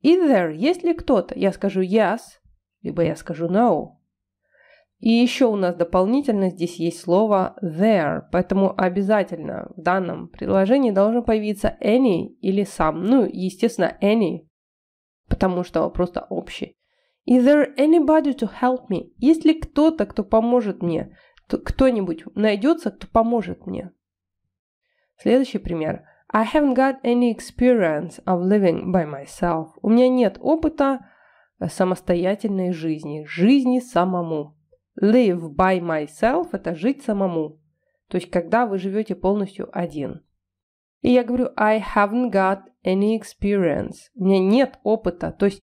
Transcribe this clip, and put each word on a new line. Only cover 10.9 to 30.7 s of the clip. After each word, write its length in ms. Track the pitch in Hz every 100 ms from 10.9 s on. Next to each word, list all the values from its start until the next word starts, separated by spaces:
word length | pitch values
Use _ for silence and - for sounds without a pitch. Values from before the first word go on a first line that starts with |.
должно 320 | 190 208 240
появиться 540 | 233 214 214 202 - -
any 500 | - 240 262 170 - _
или 240 | - 196
some. 320 | 202 - 160 156
Ну, 320 | 185 262 208
естественно, 680 | - 185 - 233 - 170 -
any, 460 | 202 226 180 165 _ _ _ _ _ _ _ _ _
потому 340 | - 190 180
что 200 | 180 160
вопрос-то 440 | 160 - 180 - -
общий. 460 | 180 - - - _ _ _ _ _ -
Is 160 | 247
there 300 | 247 294 285 -
anybody 560 | 302 339 285 311 302
to 140 | 254 220 -
help 280 | 254 254 -
me? 220 | 185 - _
Есть 260 | 262 320
ли 100 | 311
кто-то, 520 | 320 - - 311 320 196
кто 160 | -
поможет 600 | 196 220 233 247 214 185
мне? 340 | 170 160 - _ _ _ _
Т-, 100 | -
кто-нибудь 680 | - - 262 233 185 156 -
найдется, 560 | - 214 202 254 330 -
кто 180 | - -
поможет 580 | 233 226 233 175 180 -
мне? 260 | 185 180 _ _ _ _ _ _ _ _ _ _ _ _ _
Следующий 420 | 214 247 262 190
пример. 460 | - 165 156 - _ _ _
I 160 | 214
haven't 300 | 220 311 285
got 280 | 254 269 262
any 320 | 233 240 240
experience 880 | 226 - - 247 240 170 151 165 - -
of 160 | 180
living 500 | 185 208 190 160 -
by 140 | 185 151
myself. 640 | 139 143 - 175 160 160 -
У 80 | -
меня 180 | 226 254
нет 300 | 254 214 -
опыта, 680 | - 320 320